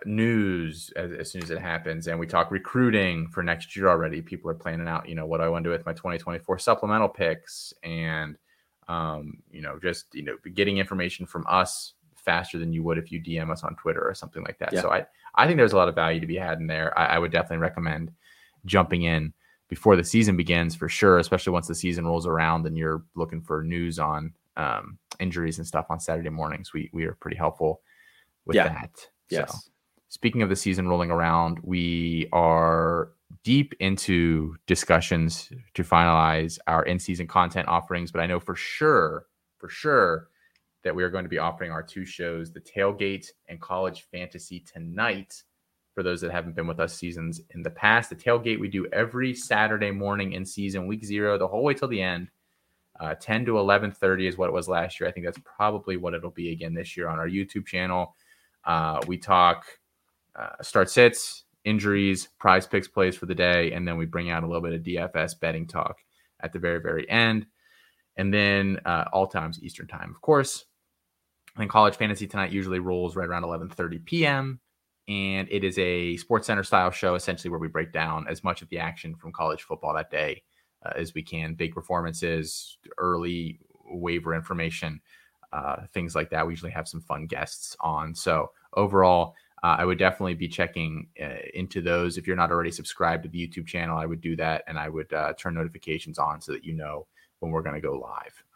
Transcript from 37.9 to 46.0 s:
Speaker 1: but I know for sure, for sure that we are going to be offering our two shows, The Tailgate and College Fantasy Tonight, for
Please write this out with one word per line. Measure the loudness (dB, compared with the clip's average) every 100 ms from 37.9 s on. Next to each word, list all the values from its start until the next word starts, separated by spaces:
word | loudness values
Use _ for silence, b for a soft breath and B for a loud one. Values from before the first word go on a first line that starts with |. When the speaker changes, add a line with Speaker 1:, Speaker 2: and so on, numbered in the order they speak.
| -4 -4
Speaker 1:
but | -2
I | 0
know | 0
for | -4
sure, | -8 -6 0 4 6 4 0 -12 _ _ _
for | -16
sure | -6 2 4 4 2 -4 _ _ _ _ _
that | -4
we | 0
are | -2
going | -2
to | -4
be | -2
offering | -2 -2 -6
our | -8
two | -8 -12
shows, | -12 -8 -6 -6 -8
The | -14
Tailgate | -8 0 0 0 -2 -4 -10 -20 -20
and | -14
College | -6 -2 -2 -6 -12
Fantasy | -12 -12 -14 -14 -16
Tonight, | -16 -14 -8 -2 -2 -2 -8 -20 _ _ _ _ _
for | -4